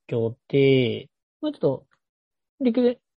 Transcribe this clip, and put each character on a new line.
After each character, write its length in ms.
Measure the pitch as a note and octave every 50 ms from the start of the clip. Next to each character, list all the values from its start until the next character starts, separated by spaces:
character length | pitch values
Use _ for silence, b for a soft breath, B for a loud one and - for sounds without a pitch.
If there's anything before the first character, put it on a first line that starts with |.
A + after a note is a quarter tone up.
| _
響 300 | - B2+ A#2 A2+ A2+ A#2 _ _
で、 600 | - - C#3 C#3 C#3 C3+ C3 B2 A2+ G#2+ G#2+ - _ _ _ _ _ _ -
ま 80 | D4+ D4+
あ、 20 |
ち 40 | D4
ょ 20 |
っ 20 | -
と、 260 | - C#3+ C3 - _ _ _ _ _ _ _ _ _ _ _ _ _ _ _ -
陸 200 | C4+ A#3+ A3+ B3+
前、 160 | B3 B3 B3 _ _ _ _ _